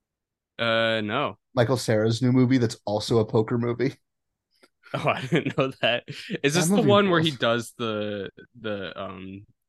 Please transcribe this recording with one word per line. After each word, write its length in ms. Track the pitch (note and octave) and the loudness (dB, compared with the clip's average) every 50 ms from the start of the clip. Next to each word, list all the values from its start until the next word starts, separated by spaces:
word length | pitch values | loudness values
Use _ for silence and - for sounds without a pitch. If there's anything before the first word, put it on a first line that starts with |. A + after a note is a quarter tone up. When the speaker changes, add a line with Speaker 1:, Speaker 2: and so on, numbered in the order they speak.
| _ _ _ _ _ _ _ _ _ _ _ - | _ _ _ _ _ _ _ _ _ _ _ -4
Speaker 1:
Uh, 400 | A#2 A#2 A2+ A2+ A2+ A2+ A2 A2 | -2 0 0 2 2 0 0 -2
no. 380 | G#2 G#2 A2 C#3 C#3+ G#2+ - - _ _ - | -2 -2 -2 -2 -4 -4 -6 -10 _ _ 0
Speaker 2:
Michael 240 | B2+ A#2 A#2 C3 A#2+ | 0 2 2 2 0
Cera's 440 | - - A2+ G#2+ A2 A2+ A2+ A2+ | 0 0 2 2 2 2 2 2
new 120 | B2+ B2 B2 | 2 4 4
movie 240 | C3 B2+ A#2+ C3 C3 | 4 4 4 4 2
that's 180 | A#2 G#2+ - - _ | 2 0 -2 -4 _
also 340 | G#2 G#2 G#2+ - - B2 A2+ | -4 -4 -2 0 2 2 2
a 60 | A2+ | 2
poker 320 | A2 - A2+ A2 - B2 A#2+ | 2 2 0 0 0 -2 -2
movie. 380 | A#2+ A#2+ A#2+ A#2+ A#2+ C3+ - - _ _ _ _ _ _ _ _ _ _ _ _ _ _ _ _ _ - - | -2 -2 -2 -2 -2 -2 -4 -6 _ _ _ _ _ _ _ _ _ _ _ _ _ _ _ _ _ -10 -10
Speaker 1:
Oh, 60 | C3 | -4
<laughs> 60 | - C#3+ | -2 -2
I 140 | A2 - | -2 -2
didn't 360 | B2+ B2+ F3 D3 - D3+ - - | -2 -2 -2 -2 0 -2 -2 -2
know 140 | C3+ C3+ B2+ - | -2 -4 -4 -2
that. 220 | - A#2 A#2+ A#2+ - - C#3 - - - G3+ - - | -2 -2 -2 -2 -4 -10 -16 -16 -12 -10 -6 -2 -2
Is 100 | C#3+ D3 | 0 2
this 120 | F3+ D#3+ | 2 2
Speaker 2:
That 60 | E3 | 2
Speaker 1:
the 60 | G3+ G3+ | 2 4
Speaker 2:
movie 100 | - - | 4 6
Speaker 1:
one 200 | G3+ G3+ G3+ F#3+ | 6 6 4 4
where 120 | E3+ E3 | 2 2
he 80 | D#3+ E3 | 2 0
Speaker 2:
rules. 100 | C#3 A#2 | 0 0
Speaker 1:
does 340 | C3 A#2 A#2 A#2+ A2+ - - - | 0 0 0 0 -2 -6 -8 -6
the, 520 | A#2+ A2+ G#2+ G#2 G#2 G#2 G#2 G#2 F#2+ - - - - - _ A#2+ | -4 -4 -4 -4 -4 -4 -6 -8 -8 -10 -12 -18 -20 -20 _ -12
the, 400 | A2 G#2+ G#2 G2+ F#2+ E2+ - - | -10 -8 -8 -8 -8 -10 -10 -10
um, 440 | G2 F#2+ F#2+ F#2 F#2+ F#2+ G2 G2 G#2 - _ _ _ | -10 -10 -12 -12 -14 -14 -14 -16 -18 -20 _ _ _